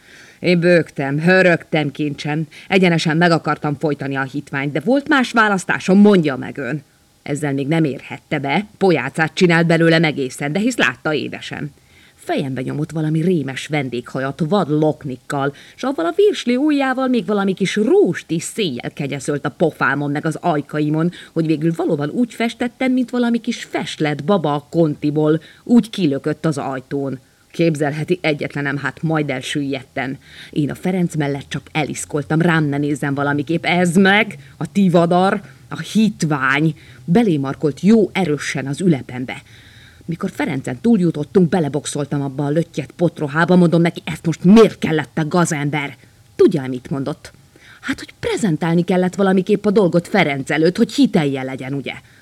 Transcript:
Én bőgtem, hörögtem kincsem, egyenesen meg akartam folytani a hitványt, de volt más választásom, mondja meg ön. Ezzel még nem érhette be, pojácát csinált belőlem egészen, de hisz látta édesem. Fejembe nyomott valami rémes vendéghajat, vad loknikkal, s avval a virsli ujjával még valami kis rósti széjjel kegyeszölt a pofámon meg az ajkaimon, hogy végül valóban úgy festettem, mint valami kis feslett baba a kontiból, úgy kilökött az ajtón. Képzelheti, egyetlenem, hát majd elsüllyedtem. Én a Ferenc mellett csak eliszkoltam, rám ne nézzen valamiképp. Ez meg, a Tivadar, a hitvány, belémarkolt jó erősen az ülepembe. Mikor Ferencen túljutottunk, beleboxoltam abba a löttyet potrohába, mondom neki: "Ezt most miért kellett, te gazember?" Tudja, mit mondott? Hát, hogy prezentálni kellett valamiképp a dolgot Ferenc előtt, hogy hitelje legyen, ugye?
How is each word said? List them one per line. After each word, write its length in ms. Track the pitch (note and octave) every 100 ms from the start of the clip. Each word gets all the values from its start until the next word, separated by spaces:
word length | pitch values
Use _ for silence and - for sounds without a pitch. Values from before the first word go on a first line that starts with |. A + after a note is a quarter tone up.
| _ - - -
Én 200 | E3 F3+
bőgtem, 600 | F3 E3+ D3+ - C#3 D3
hörögtem 720 | E3 F#3 F3+ E3 - D#3+ C#3+
kincsem, 560 | - D3+ C#3+ D3 D3+ D#3 - -
egyenesen 500 | F#3+ F3+ E3 E3 D#3
meg 140 | F3
akartam 460 | D#3+ - D3+ D#3 D3
folytani 360 | D#3+ C#3+ C#3 C3+
a 60 |
hitványt, 500 | C3+ D3 - C#3+ C#3+
de 80 | C#3+
volt 280 | F3 C#4 C#4+
más 240 | C#4 A#3+
választásom, 680 | A#3 G#3+ G3 - - - F#3+
mondja 360 | G3+ G3 D3 B2
meg 220 | B2+ B2+
ön. 260 | B2 D3 - _ _ _
Ezzel 300 | - C#3+ D3
még 140 | C#3 C#3
nem 160 | E3
érhette 560 | D3+ B2+ - B2 _ D3+
be, 260 | C#3 D#3 G#3 -
pojácát 560 | F#3+ D3+ C3 - D#3
csinált 340 | - F3+ E3 E3+
belőlem 360 | E3 E3 E3
egészen, 480 | D#3+ C3+ B2+ - C#3+
de 80 | E3+
hisz 180 | A#3 A#3
látta 360 | B2 A#2 D#3
édesem. 580 | D3+ B2 A#2 - C#3 C#3+ - _ _ _ _
Fejembe 460 | - D4+ C3+ B2+
nyomott 300 | C3 C#3 D#3+
valami 300 | D#3 D#3 D#3
rémes 460 | E3 F3 C3+ B2+ -
vendéghajat, 760 | D3+ C3 A#2+ A#2+ C3+ C3+ C3+ D#3
vad 200 | G3+ D3
loknikkal, 840 | D3+ D#3 D3 C#3+ B2+ - C#3+ C#3 - - -
s 80 |
avval 220 | B3+ C#4+ E4+
a 80 | E4+
virsli 400 | G#4 D4 A#3+ B3
ujjával 520 | D4+ C#4+ C4 B3+ C4
még 180 | B3 F3
valami 280 | G#3 G3
kis 220 | F#3+ F#3 G#3
rósti 640 | G#3+ G4 D4+ D#3+ - D#3+
széjjel 540 | - - F3 A#2+ D3+
kegyeszölt 520 | - C#3+ C#3 C#3 C#3+ D3+
a 80 | -
pofámon 540 | E3 - C3 C#3 C#3+
meg 140 | C#3+ D#3
az 120 | D3
ajkaimon, 720 | F3 D3+ C#3+ D3+ D3+ D#3 E3+ - -
hogy 140 | E3+ D#3+
végül 280 | D#3 E3 E3
valóban 340 | E4+ D3+ D3
úgy 240 | A#3 A#3+
festettem, 580 | - A#3 - A#3+ - C4
mint 180 | B3+ A#3+
valami 320 | B3 A#3+ A#3
kis 220 | A#3+ A3+
feslett 600 | - E4 E3+ - D3+ C#3+
baba 300 | C#3+ G3+ D3+
a 140 | D3 -
kontiból, 720 | E3 D#3+ C#3 D3 D3 D3+ D#3+ - -
úgy 260 | - A#3+ -
kilökött 560 | - D#3+ C3+ D#3 D3+ E3
az 120 | C#3+
ajtón. 600 | C3 C3 B2 C#3+ C3+ B2+ - _ _
Képzelheti, 680 | - E3+ D3 D3 D3+ D3+ F3+
egyetlenem, 560 | D#3+ D3 C3 D3 C#3+ C#3+
hát 240 | C#3 -
majd 280 | D#3+ D#3+ D3
elsüllyedtem. 880 | C3 - D3+ C#3 C3+ - - C3 C3+ - - -
Én 200 | - C#3+
a 60 | -
Ferenc 400 | F#3 F#3 F3 D#3
mellett 300 | C#3+ C#3 -
csak 120 | C#3+ -
eliszkoltam, 680 | D#3 C#3 B2+ - D3 C#3 D#3+
rám 220 | F3 D#3+
ne 140 | D3 C#3+
nézzen 360 | D3 D3 C#3+
valamiképp. 520 | C#3 C#3+ C#3+ D3 D#3+ -
Ez 300 | F3 F3+ E3+
meg, 420 | F#3+ G#3 G#3+ - - -
a 140 | D#3+
Tivadar, 720 | G3+ F#3+ E3+ E3+ F3+ F#3+ G#3 - - -
a 120 | -
hitvány, 960 | D#3+ G#3 G#3+ - D#3 D3 C3 C#3 D#3+ D3 - - -
belémarkolt 760 | G3 A3+ D3+ C3+ C#3 D#3 C3+
jó 280 | F#3 A3+ F#3+
erősen 540 | - F3 C#3+ - C#3+ C3+
az 140 | C#3+
ülepembe. 600 | F#3 C3+ - B2 B2+ F#2+ - - - - - - -
Mikor 260 | E3 F#3+
Ferencen 480 | - G3 C3+ - B2
túljutottunk, 680 | A#3 A3 F3 D3+ D3 G3 E3+
beleboxoltam 720 | F#3+ C#3+ C#3+ - D3 C#3+ C#3+
abba 240 | C#3 C3 C#3+
a 40 |
löttyet 420 | D#3 D#3+ - C3+
potrohába, 640 | - E3+ - D3 D3+ E3+ F3+
mondom 260 | E3+ E3
neki: 200 | E3+ - -
"Ezt 200 | D3+ E3
most 180 | D3+
miért 360 | F3 A3 G3 -
kellett, 300 | - D#3 -
te 80 | -
gazember?" 720 | D3+ F3+ E3 D3+ C#3+ D3 C#3+ - - _ _ -
Tudja, 320 | F4 D#3 C3
mit 220 | B2+ -
mondott? 420 | C#3 C3+ D#3 - - _ _ - -
Hát, 180 | - C4+
hogy 140 | - -
prezentálni 640 | A#4 F#4+ F#3+ D#3 E3 E3+
kellett 320 | E3+ F3+ F#3 F3+
valamiképp 500 | G3 F#3+ F3+ G3+ G#3+
a 60 |
dolgot 360 | G#3 F3+ E3+ -
Ferenc 420 | G#3 D3+ C#3 C3
előtt, 280 | D3+ D#3+ F3+
hogy 160 | A#3
hitelje 500 | - C4 F#3 C#3+ C3+
legyen, 300 | C3 C3 C3
ugye? 200 | C#3 B2 - - _